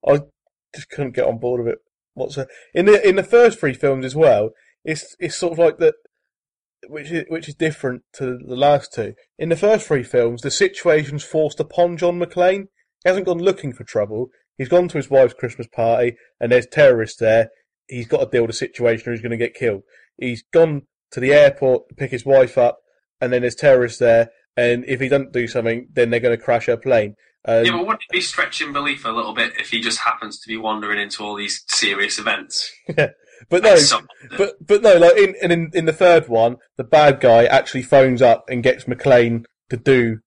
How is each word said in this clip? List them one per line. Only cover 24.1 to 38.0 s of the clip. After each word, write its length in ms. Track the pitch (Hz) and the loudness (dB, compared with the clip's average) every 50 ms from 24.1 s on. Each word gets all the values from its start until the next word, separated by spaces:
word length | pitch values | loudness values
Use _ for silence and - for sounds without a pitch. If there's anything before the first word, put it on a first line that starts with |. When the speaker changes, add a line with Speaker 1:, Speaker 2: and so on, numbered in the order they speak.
| 117 117 117 113 _ _ _ _ _ | 4 4 2 0 _ _ _ _ _
Speaker 1:
and 280 | - 120 120 120 120 127 | -2 0 0 0 -2 -4
if 140 | - 135 123 | -8 -6 -6
he 80 | 135 127 | -2 -2
doesn't 240 | 139 139 135 131 | -2 -2 -2 -4
do 140 | _ 123 120 117 | _ -6 -6 -4
something, 400 | - 127 113 117 113 117 123 _ | -6 -4 -4 -4 -6 -6 -8 _
then 180 | _ 127 120 117 | _ -2 0 0
they're 100 | 117 120 | 0 -2
gonna 160 | 113 123 117 | 0 -2 -2
crash 300 | 113 - - 120 117 - | -2 -2 -2 -2 -2 0
her 100 | - 117 | -2 -4
plane. 380 | 117 - 135 127 113 104 104 104 _ _ _ _ _ _ | -4 -2 0 0 0 0 -2 -8 _ _ _ _ _ _
Um, 200 | - 113 113 117 | -2 0 2 2
Speaker 2:
Yeah, 60 | 120 | 0
but 80 | 117 117 - | -2 -2 -4
wouldn't 160 | 208 220 - - _ | -4 -6 -8 -6 _
it 20 | |
be 80 | - 180 | -6 -6
stretching 520 | 180 - - - 175 170 - - 156 143 | -6 -6 -6 -6 -6 -6 -6 -10 -10 -8
belief 320 | 143 143 143 143 139 139 - | -8 -6 -6 -6 -8 -8 -8
a 60 | 113 | -8
little 220 | 113 117 113 107 | -8 -6 -8 -8
bit 200 | 104 123 113 107 - - | -6 -6 -6 -6 -6 -12
if 120 | 101 - | -10 -8
he 100 | - 113 | -8 -6
just 200 | 113 117 110 - | -6 -6 -6 -4
happens 400 | - 120 123 - 113 107 - - | -6 -6 -6 -6 -12 -16 -18 -20
to 80 | - 113 | -14 -12
be 80 | 113 | -12
wandering 440 | 113 110 110 107 107 104 104 104 104 | -8 -6 -6 -6 -6 -6 -8 -6 -6
into 220 | 101 101 - - | -8 -10 -12 -12
all 140 | 107 104 104 | -12 -12 -10
these 280 | 101 104 98 - - _ - | -10 -10 -10 -10 -12 _ -6
serious 500 | - - - 101 98 98 101 101 - - | -6 -4 -4 -4 -4 -4 -4 -6 -6 -8
events? 520 | 104 113 101 95 95 _ - - - - - _ _ - | -6 -6 -6 -8 -10 _ -10 -10 -10 -10 -14 _ _ -8
Speaker 1:
<laughs> 80 | 156 | -4
Yeah. 140 | 156 147 143 _ _ _ _ _ _ - _ | -4 -4 -4 _ _ _ _ _ _ -10 _
But 140 | - - | -2 2
no, 80 | - 220 | 6 6
Speaker 2:
Like 80 | 196 170 | 6 8
some 300 | 143 - - - - _ _ _ - | 6 4 0 -2 -6 _ _ _ -20
of 60 | - | -20
them. 80 | - - | -6 -4
Speaker 1:
but, 280 | 196 202 - _ 156 | -4 -4 -4 _ -2
but 160 | - 208 202 | 0 0 4
no, 140 | 214 220 190 | 6 6 6
like, 200 | 175 170 170 175 | 8 8 6 6
in, 200 | 214 196 190 190 - | 6 4 2 0 -4
in, 300 | 202 175 170 170 165 156 | -2 -2 -2 -2 -2 -4
in 120 | - 170 165 | -4 -2 -2
the 80 | 160 | -2
third 360 | 151 - 185 180 170 165 147 131 | -2 2 4 4 4 4 2 0
one, 280 | 117 113 113 117 123 - _ _ _ | 0 0 0 0 -2 -6 _ _ _
the 60 | - | -14
bad 380 | 127 113 - 151 151 147 139 - | -6 2 4 4 6 4 4 4
guy 240 | - 127 113 117 120 | 4 4 6 6 6
actually 380 | 120 - 135 - - - 135 | 4 2 2 0 0 -8 -10
phones 380 | 120 - - 139 | -4 2 4 4